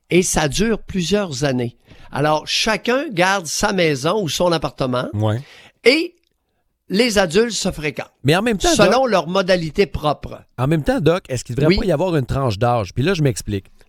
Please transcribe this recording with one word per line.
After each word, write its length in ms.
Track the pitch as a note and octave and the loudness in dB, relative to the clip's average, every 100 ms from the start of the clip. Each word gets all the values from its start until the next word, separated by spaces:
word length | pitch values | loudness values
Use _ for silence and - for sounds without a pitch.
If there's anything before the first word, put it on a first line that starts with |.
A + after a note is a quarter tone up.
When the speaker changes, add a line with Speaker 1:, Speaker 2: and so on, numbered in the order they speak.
| - | -2
Speaker 1:
Et 120 | E3+ | 0
ça 260 | F3+ F3 D3+ | 2 0 0
dure 340 | B2+ A3+ G#3 | 0 0 -2
plusieurs 640 | - F#3+ D#3+ G3+ F#3 B2+ | -4 -6 -2 -2 -2 -4
années. 320 | C#3+ B2+ A#2+ - _ - - | -2 -2 -4 -8 _ -20 -10
Alors, 360 | - D3+ D3+ - | -4 0 0 -2
chacun 600 | - - G#3 - B3+ D#4 | -4 -2 -2 -2 -2 -2
garde 380 | F3 F3+ G3 D3+ | 0 0 0 -4
sa 260 | - - | -4 -2
maison 480 | F#3+ E3 C#3 D3 G#3+ | 0 0 0 0 -2
ou 80 | E3+ | -2
son 220 | - F3 | 0 0
appartement. 580 | E3 C#3+ - C3 B2 F#3 | 0 -2 -4 -4 -2 -4
Speaker 2:
Ouais. 260 | G#2 G#2+ A2 C#3+ - - _ | -2 0 -2 -6 -20 -20 _
Speaker 1:
Et 320 | A#3 D4 E4+ - _ _ _ _ _ _ - | 4 4 2 -8 _ _ _ _ _ _ -4
les 300 | F#3 B3 G#3 | 0 2 2
adultes 340 | F#3+ E3 A#3+ | 2 2 2
se 180 | F#3+ F#3+ | 0 -4
fréquentent. 420 | D#3 D3+ - - _ | -4 -6 -8 -12 _
Speaker 2:
Mais 100 | C3 | 0
en 80 | E3+ | 2
même 160 | A#3 G#3 | 2 0
temps, 160 | F4 | 2
Speaker 1:
Selon 280 | C#4+ G3 A#3 | 4 4 4
Speaker 2:
Doc, 80 | C4 | 2
Speaker 1:
leur 180 | F#3+ D#3 | 2 0
modalité 580 | F#3+ F#3 F#3 D#3+ E3+ F#3 | 0 2 2 0 0 -2
propre. 560 | - D3+ C#3 - A#2 - - | -2 -4 -4 -8 -16 -14 -4
Speaker 2:
en 80 | C3 | 0
même 160 | E3 | 0
temps, 180 | C#3+ B3+ | 0 2
Doc, 240 | D3+ F3+ - | 2 0 -2
est-ce 160 | B2 | -8
qu'il 100 | - | -6
devrait 140 | A#2 D3 | 0 2
Speaker 1:
Oui. 100 | F#3+ | 2
Speaker 2:
pas 60 | |
y 80 | G3 | 2
avoir 240 | D3 F#3 E3 | 0 0 -2
une 100 | B2 | -2
tranche 320 | B2+ C3+ G2 | -2 -2 0
d'âge ? 340 | - A#2+ G2 | 0 0 -2
Puis 120 | - | -2
là, 100 | C#3+ | -2
je 80 | F#3+ | 0
m'explique. 440 | C#3+ A2+ - G2+ - - | 0 -2 -6 -8 -8 -20